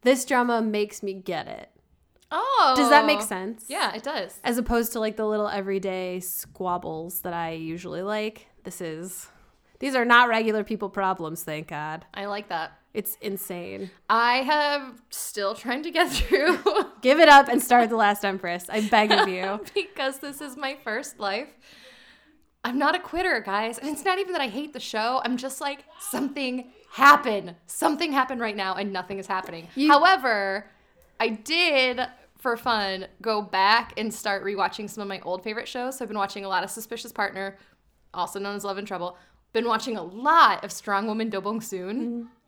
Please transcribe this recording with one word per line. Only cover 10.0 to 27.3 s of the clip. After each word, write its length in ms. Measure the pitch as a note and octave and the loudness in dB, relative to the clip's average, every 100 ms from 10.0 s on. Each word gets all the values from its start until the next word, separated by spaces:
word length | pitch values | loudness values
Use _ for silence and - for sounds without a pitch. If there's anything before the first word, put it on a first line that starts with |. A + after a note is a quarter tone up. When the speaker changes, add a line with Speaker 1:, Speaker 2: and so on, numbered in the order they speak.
| A#3+ | 6
Speaker 1:
not 240 | A#3+ B3 | 8 8
regular 340 | A3+ A3+ G#3+ | 4 0 -2
people 240 | G3+ A3 G3 | -2 -6 -6
problems, 540 | G#3 F#3+ F#3 D#3+ E3 | -2 -2 -2 -6 -8
thank 240 | - D3+ D#3 | -8 -10 -8
God. 380 | D3+ D3+ D#3+ - | -10 -8 -10 -12
Speaker 2:
I 140 | - G3+ | -12 -8
like 200 | G3+ G#3 | -8 -6
that. 300 | E3+ D#3+ - _ | -8 -8 -12 _
Speaker 1:
It's 220 | G#3+ - - | -10 -8 -8
insane. 680 | - G3 - F3 F3 F#3+ F#3+ - _ | -8 -10 -10 -10 -10 -12 -14 -16 _
Speaker 2:
I 300 | A3 A#3 B3+ | 2 2 2
have 640 | C4 D4+ D4 C#4+ C4+ A#3 _ | 2 0 2 -2 -6 -18 _
still 440 | - - - G3 A3 | -12 -10 -4 -4 -4
trying 260 | A#3 B3 | -6 -6
to 80 | D#4+ | -4
get 180 | E4 F4 | 0 0
through. 480 | - - E4+ D4+ E4+ - F4+ | 2 2 4 4 4 2 2
<laughs> 200 | E4+ - | 0 0
Speaker 1:
Give 180 | B3+ D4 | 4 8
it 80 | D#4+ | 12
up 180 | C#4+ C4+ | 12 10
and 160 | A#3+ | 2
start 260 | - B3 A3+ | 6 6 6
The 60 | A3+ | 4
Last 300 | G#3 G3+ G3 | 4 4 0
Empress. 400 | F#3+ F3 F3 - | -2 -4 -6 -4
I 120 | G#3+ | -4
beg 300 | G#3+ A3+ G#3+ | 2 4 6
of 160 | E4+ G#4 | 4 4
you. 320 | F#3 F#3+ G3+ G4+ | 0 -4 -6 -4
Speaker 2:
<laughs> 60 | |
Because 460 | - F4 - C4+ C#4 | -6 -6 -4 -4 -4
this 220 | C#4+ C#4 | -12 -12
is 160 | D4 C4 | -12 -8
my 200 | C#4 C#4 | -8 -8
first 340 | - A3 D4 - | -6 -6 -6 -6
life. 300 | G#3 G3+ C#4+ _ _ - - - - - _ _ _ _ | -4 -4 -6 _ _ -20 -20 -20 -20 -20 _ _ _ _
I'm 140 | A3+ B3+ | -6 0
not 180 | D4 F4 | 2 0
a 40 | |
quitter, 400 | F4+ E4 F#4 C4 | -2 -2 0 0
guys. 380 | G3+ G3 A3 A#3 | 0 -2 -2 -6
And 120 | C#4 | -8
it's 160 | D4 G4 | -4 -2
not 140 | F#4 | -2
even 140 | F#4+ | -2
that 80 | F4 | -2
I 60 | C4+ | -4
hate 260 | G3+ D4 | -4 -8
the 60 | C4 | -10
show. 420 | - A3 A3 C4 | -8 -2 0 0
I'm 140 | A#3+ B3 | -2 -4
just 220 | C4 C4 | -6 -6
like, 220 | C#4+ C#4+ - - | -6 -8 -14 -16
"Something 720 | - A#3+ C4+ C#4+ C4 B3+ B3 - _ | -10 -4 -4 -4 -4 -4 -10 -20 _
happen. 640 | - C4+ C#4 B3+ | 4 8 8 6